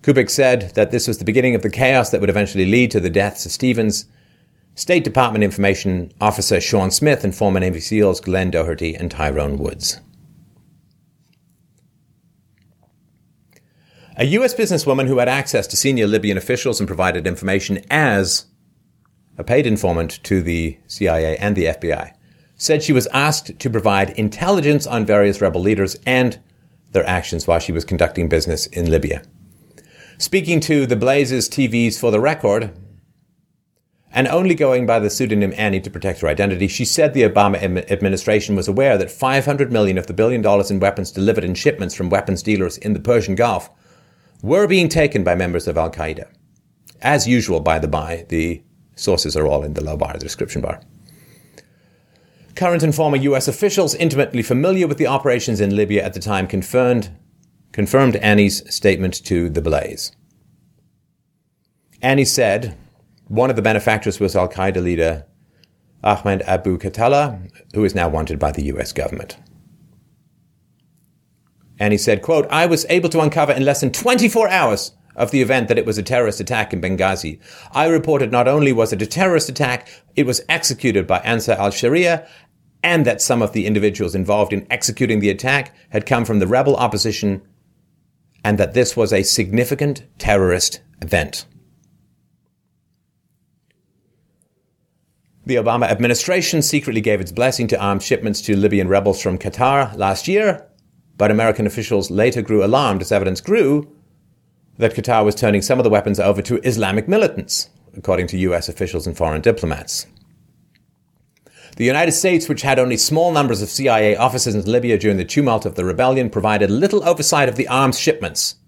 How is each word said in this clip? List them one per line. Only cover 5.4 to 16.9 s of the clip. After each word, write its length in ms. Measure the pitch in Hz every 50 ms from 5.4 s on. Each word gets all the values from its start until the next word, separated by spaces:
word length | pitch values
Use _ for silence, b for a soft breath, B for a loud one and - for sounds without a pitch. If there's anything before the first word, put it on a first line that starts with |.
| 107
Information 680 | 98 - - 101 98 98 - - 98 92 90 87 85 _ _
Officer 400 | 104 107 101 - 95 - 107 104
Sean 300 | - - - 107 95 95
Smith, 320 | 90 - 147 151 139 - -
and 100 | 98 92
former 280 | - 117 101 95 95
Navy 180 | 92 92 90 82
seals 420 | 80 - 110 107 104 98 90 -
Glenn 300 | - 95 92 95 95 92
Doherty 440 | 85 82 80 82 82 80 87 82 80
and 140 | - 87 85
Tyrone 480 | - - 78 76 69 76 73 71 71 69
Woods. 420 | 71 - - - - - - - - _ _ _ - _ _ _ - _ _ _ _ _ _ _ _ _ _ _ _ _ _ _ _ _ _ _ _ _ _ _ _ _ _ _ _ _ _ _ _ _ _ _ _ _ _ _ _ _ _ _ _ _ _ _ _ _ _ _ _ _ _ _ _ _ _ _ _ _ b b b b b b b b b b b b b b
A 80 | 120
U 180 | 139 165 214 262
S 100 | 247 254
businesswoman 540 | - 226 190 185 151 - 147 135 135 135 127
who 100 | 135 123
had 100 | 120 123
access 380 | 127 139 135 - - 120 98
to 100 | - -
senior 300 | - - 139 135 123 110
Libyan 320 | 101 107 110 95 104 98 95
officials 420 | - - 123 123 - 135 113 -
and 80 | 104
provided 380 | -